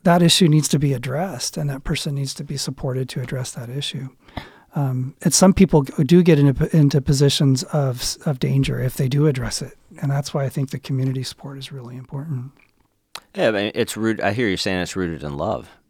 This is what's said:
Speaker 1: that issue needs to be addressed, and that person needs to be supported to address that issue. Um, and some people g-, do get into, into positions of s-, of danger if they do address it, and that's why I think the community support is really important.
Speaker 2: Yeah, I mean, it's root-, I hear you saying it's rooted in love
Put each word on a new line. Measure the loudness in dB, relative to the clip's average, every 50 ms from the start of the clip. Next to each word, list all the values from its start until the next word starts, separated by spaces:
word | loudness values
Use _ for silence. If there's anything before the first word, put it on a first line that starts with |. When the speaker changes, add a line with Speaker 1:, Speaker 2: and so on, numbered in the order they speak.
| _
Speaker 1:
that | 4 6 6
issue | 6 6 6 6 6
needs | 6 6 4 4
to | 2 0
be | 0 2 0 -2
addressed, | -2 -4 -6 -4 -4 -4 -6 -6 -8 -8 -8 -6
and | -4 -4 -4
that | -6 -6 -4
person | -6 -4 -4 -4 -6 -4
needs | -4 -4 -6 -6
to | -10 -10
be | -8 -6
supported | -6 -6 -6 -6 -6 -6 -4 -4 -4 -6 -6
to | -6 -8
address | -6 -6 -6 -6 -6 -8 -10
that | -12 -12 -8
issue. | -8 -8 -8 -6 -8 -8 -10 -10 _ _ _ -16 -16 -14 -14 -14 -20 -20 _ _ _
Um, | -2 -2 0 0 -2 -4 -6 -8 _ -2
and | 0 4
some | 6 6 6
people | 6 6 4 6 6 2
g-, | 2 2 0 -2 2
do | 6 6 6
get | 8 6 6
into, | 6 6 4 4 2 0 2 4
into | 4 4 6 4 2
positions | 2 2 2 4 4 2 4 4 4 2 2 2 0
of | -2 -2 -2 -2 -2 -4 -4
s-, | -6 -8 -8
of | -6 -4 -4 -4
danger | -2 -2 0 2 0 0 0 -2 -2
if | -4 -4 -2
they | -2 -2
do | 0 2 2 2
address | 2 2 0 -4 -6 -6 -8 -10
it, | -12 -14 _ _ _ -12 -6
and | -4 -2
that's | -2 -2 -4 -4
why | -4 -4 -4
I | -2
think | -2 -4 -4 -4
the | -6
community | -12 -6 -6 -4 -2 -2 -2 -4 -4 -8
support | -10 -12 _ -16 -16 -14
is | -14 -14 -14
really | -14 -14 -14 -14 -16
important. | -16 -14 _ -12 -12 -8 -8 -8 -8 -8 -12 _ _ _ _ _ _ _ _ _ _ _ _ _ -20 _ _ -4
Speaker 2:
Yeah, | 0 0
I | 0
mean, | 2 0 -2 -2 -2
it's | -2 -4 -4 -2
root-, | -2 0 0 0 0
I | 0 -2 0
hear | 0 0
you | 0 0
saying | -2 -2 -2 -2 -2
it's | -4 -4 -4
rooted | -4 -4 -4 -6 -8 -8
in | -8 -6
love | -4 -4 -4 -4 -6 -8 -14 -20 _ _